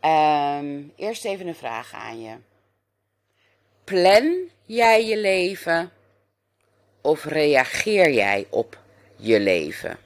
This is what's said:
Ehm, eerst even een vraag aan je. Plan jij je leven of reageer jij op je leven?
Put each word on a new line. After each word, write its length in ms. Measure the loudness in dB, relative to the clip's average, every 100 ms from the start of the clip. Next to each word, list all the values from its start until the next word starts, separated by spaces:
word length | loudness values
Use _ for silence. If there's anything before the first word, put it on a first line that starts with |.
Ehm, 800 | 2 2 4 2 -2 -4 -8 -12 -14 _
eerst 280 | -10 -8
even 220 | -8 -8 -10
een 80 |
vraag 380 | -12 -10 -10 -12
aan 280 | -16 -14 -14
je. 160 | -16 -18 _ _ _ _ _ _ _ _ _ _ _ _ _ _
Plan 640 | -4 2 6 6 4 -4 -6 _
jij 420 | _ 0 4 4 2
je 100 | -2
leven 760 | 0 0 0 -4 -4 -4 -4 _ _ _ _ _ _ _ _ _ _ _
of 240 | -2 -2
reageer 880 | -2 0 2 4 2 -2 -2 2 4
jij 340 | 4 0 -2 -2
op 280 | -4 -6 -10 _ _ _ _
je 240 | 2 2
leven? 580 | 4 0 0 -10 -12 -14